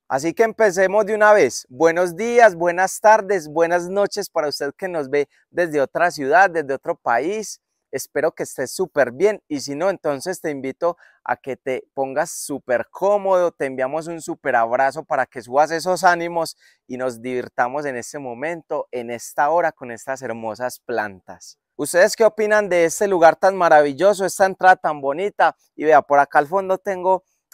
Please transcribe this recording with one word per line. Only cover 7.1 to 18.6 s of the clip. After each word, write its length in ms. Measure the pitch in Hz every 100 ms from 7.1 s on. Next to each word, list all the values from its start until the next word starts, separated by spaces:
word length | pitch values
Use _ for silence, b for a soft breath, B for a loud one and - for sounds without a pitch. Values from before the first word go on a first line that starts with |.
| 117 151 214 208 - _ _ _
Espero 420 | - - 147 151
que 100 | -
estés 280 | 151 - 131
súper 420 | - 185 - 123
bien 280 | 123 196 202 -
y 140 | 147
si 120 | 127
no, 160 | 143 185
entonces 520 | 175 156 139 160 185
te 80 | 165
invito 480 | 143 131 127 170 170 b b
a 140 | - 123
que 180 | - 127
te 320 | - 127 -
pongas 360 | - 135 135 170
súper 580 | - - 139 - 120 113
cómodo, 600 | - 190 208 190 185 175
te 140 | - 139
enviamos 400 | 131 131 151 165
un 140 | 165
súper 360 | - 156 147 123
abrazo 480 | 117 123 135 139 151
para 200 | 143 123
que 160 | 131
subas 300 | 113 131 151
esos 320 | 165 160 180
ánimos 540 | 180 175 170 170 160 - b b _
y 100 | 123
nos 240 | 127 113
divirtamos 640 | 123 127 110 - 123 139 147
en 100 | 123
este 240 | 117 151
momento, 680 | 135 117 151 170